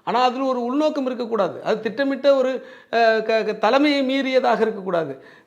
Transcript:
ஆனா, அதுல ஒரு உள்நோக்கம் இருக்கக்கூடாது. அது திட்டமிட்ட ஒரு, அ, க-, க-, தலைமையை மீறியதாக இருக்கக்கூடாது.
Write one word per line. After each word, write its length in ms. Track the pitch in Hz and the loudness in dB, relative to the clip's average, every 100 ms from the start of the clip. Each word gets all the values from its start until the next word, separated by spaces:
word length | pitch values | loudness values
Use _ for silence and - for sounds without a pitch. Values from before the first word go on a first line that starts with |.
ஆனா, 180 | - 214 | -4 0
அதுல 220 | 254 240 | 0 0
ஒரு 200 | 269 254 | -2 -2
உள்நோக்கம் 420 | 240 269 302 294 254 | -2 0 0 0 -4
இருக்கக்கூடாது. 560 | 240 240 226 180 131 | -6 -4 -2 -2 -2
அது 180 | - 208 | -4 -4
திட்டமிட்ட 560 | 190 190 277 269 285 277 | -4 -4 -2 0 2 4
ஒரு, 300 | 262 254 - - - | 2 -2 -8 -18 -4
அ, 280 | 226 226 220 | 2 4 2
க-, 200 | 220 226 | 2 0
க-, 100 | 208 | 0
தலைமையை 480 | 208 208 262 302 285 | 0 2 4 4 2
மீறியதாக 580 | 262 269 269 262 254 220 | 0 0 0 2 2 2
இருக்கக்கூடாது. 640 | 220 202 190 175 156 135 - - | 0 -2 -4 -4 -4 -8 -16 -20